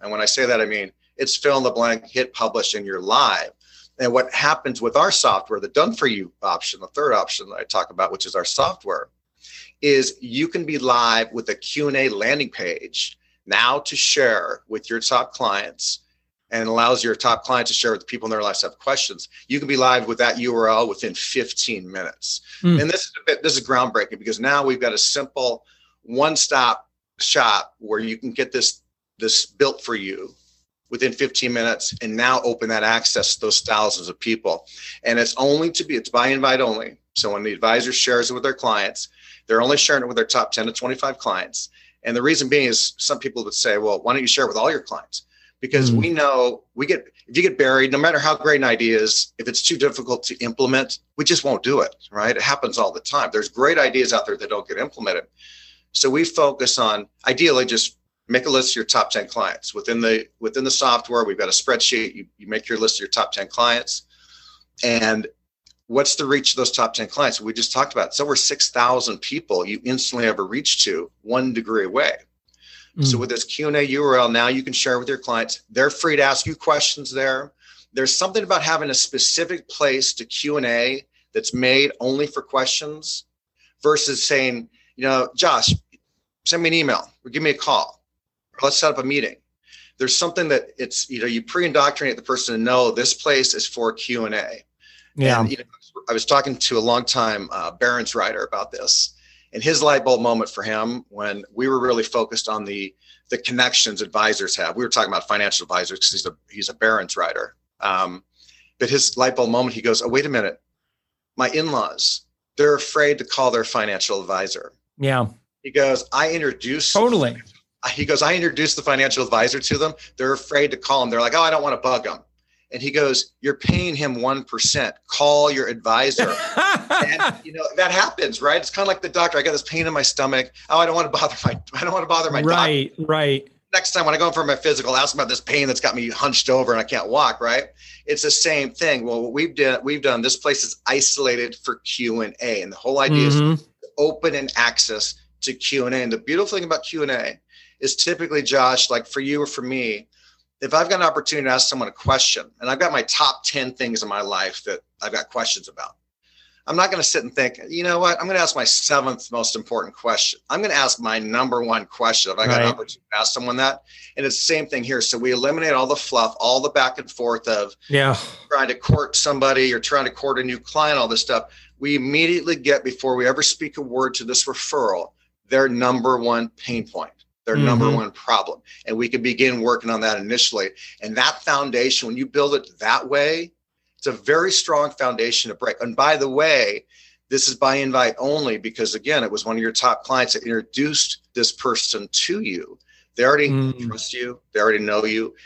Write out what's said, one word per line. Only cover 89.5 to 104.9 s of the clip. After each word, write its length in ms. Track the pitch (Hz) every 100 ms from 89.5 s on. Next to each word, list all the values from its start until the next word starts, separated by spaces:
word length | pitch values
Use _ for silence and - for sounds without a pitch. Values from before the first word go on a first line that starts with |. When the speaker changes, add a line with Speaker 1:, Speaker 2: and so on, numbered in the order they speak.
| _ _ - - -
Speaker 1:
There's 180 | 127 -
something 320 | 170 175 165
that 220 | 135 - -
it's, 320 | 123 - -
you 120 | 123
know, 60 | 120
you 160 | 117
pre-indoctrinate 720 | 113 175 175 147 143 139 139 113
the 60 |
person 340 | - 127 - 113
to 40 |
know 300 | 117 127 123
this 240 | 110 123
place 400 | - 151 139 131
is 120 | - -
for 240 | - 113
Q 320 | 113 - 120 110
and 80 |
A. 300 | 107 87 - _ _ _ - _
Speaker 2:
Yeah. 260 | - 131 120
Speaker 1:
And, 100 | 110
you 80 | 135
know, 60 | - - _ - -
I 40 |
was 120 | 113 -
talking 300 | 139 139 120
to 200 | - 117
a 40 |
longtime, 680 | 117 120 117 127 113 104 95
uh, 180 | 95 82
Barron's 460 | - 123 123 110 117
writer 260 | 92 92
about 280 | 104 104 98
this, 420 | - - - - - _ _ _
and 100 | 113
his 180 | 143 151
light 220 | 147 139
bulb 160 | 135 120
moment 280 | 117 113 107
for 140 | -
him 420 | 107 107 113 123 -
when 340 | 101 104 101 95
we 140 | 113 131
were 140 | 131
really 240 | 123 117
focused 440 | 110 120 110 113 -
on 160 | 107
the, 300 | 101 101 95 _ _ - -
the 80 | 123
connections 640 | - 123 127 - 113 101
advisors 540 | 104 107 110 104 92
have. 220 | - 85 92
We 80 |
were 40 |
talking 220 | 120